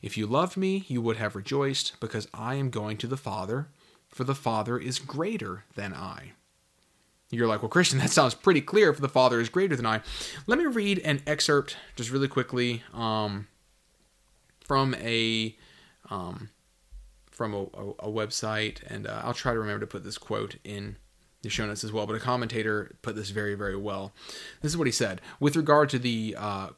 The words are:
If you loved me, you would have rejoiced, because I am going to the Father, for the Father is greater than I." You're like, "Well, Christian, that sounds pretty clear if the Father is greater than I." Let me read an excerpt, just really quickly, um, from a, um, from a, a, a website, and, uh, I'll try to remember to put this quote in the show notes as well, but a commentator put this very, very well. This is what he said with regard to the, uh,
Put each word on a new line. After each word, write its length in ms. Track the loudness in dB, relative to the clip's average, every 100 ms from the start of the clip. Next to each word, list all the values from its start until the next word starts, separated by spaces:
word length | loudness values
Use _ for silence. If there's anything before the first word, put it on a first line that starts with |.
If 160 | -6 -4
you 120 | 0
loved 280 | 0 0 0
me, 280 | 0 0 -2
you 140 | -2
would 160 | 0 0
have 180 | -2
rejoiced, 600 | -4 -4 0 0 0 -4 -6
because 300 | -6 -6 -6
I 220 | -8 -6
am 160 | -2 -2
going 280 | -2 -6 -6
to 100 | -4
the 80 | -6
Father, 520 | -4 -4 -2 -4 -4 _ -20 _ _
for 120 | -6
the 120 | -4
Father 440 | -2 0 0 0 -2
is 220 | -2 -6
greater 640 | -6 -4 -4 -4 -6 -10 -10
than 180 | -10 -8
I." 420 | -8 -10 -10 -16 -20 _ _ _ _ _ _ _ _ _
You're 180 | 0 2
like, 140 | 2
"Well, 80 | 2
Christian, 280 | 4 6 4
that 120 | 4
sounds 240 | 6 6
pretty 260 | 6 6 6
clear 300 | 6 6 8
if 80 | 6
the 100 | 2
Father 320 | 6 6 6
is 80 | 2
greater 260 | 2 2
than 120 | 2 2
I." 160 | 0 -2 -10 -10 -10 0
Let 120 | 2
me 80 | 4
read 340 | 2 2 2
an 220 | 2 0 0
excerpt, 500 | 0 4 4 2 -8 -14 -8
just 140 | -4
really 180 | 0 0
quickly, 560 | 0 0 0 0 0 -8
um, 560 | -4 0 0 0 -2 -8 _ _ _ _ _ _ _ _ _ _ _
from 340 | -2 2 2 0
a, 600 | 0 0 2 0 -2 -6 -20 -20 -20 _ -10
um, 400 | -8 -8 -10 -12 _ _ _ _ -20 -20 _ _
from 220 | -6 -4
a, 120 | -4 -6
a, 160 | -8 -12 -8
a 100 | -4
website, 720 | -2 -2 -4 -2 -2 -2 -4 -12
and, 200 | -10 -8
uh, 140 | -6
I'll 120 | -4
try 180 | -2 0
to 60 | 0
remember 220 | -2 -4
to 60 | -6
put 180 | -8
this 120 | -10 -12
quote 400 | -6 -4 -4 -10
in 320 | -12 -10 -10 -12 -18 _ _ _
the 80 | -6
show 160 | -2 -2
notes 180 | -4
as 80 | -4
well, 140 | -4 -2
but 100 | -2
a 20 |
commentator 800 | 0 0 0 0 0 0 -4 -10
put 120 | -8
this 140 | -6 -4
very, 260 | -4 -2
very 220 | -2 -4 -4
well. 380 | -4 -6 -8 -12 -16 -14 -14 -6
This 100 | -4
is 60 | 2
what 80 | 2
he 60 |
said 280 | 2 0 -2 -12 0
with 160 | 2
regard 360 | 4 6 8 8
to 80 | 4
the, 360 | 0 0 -2 -4
uh, 320 | -4 -4 -8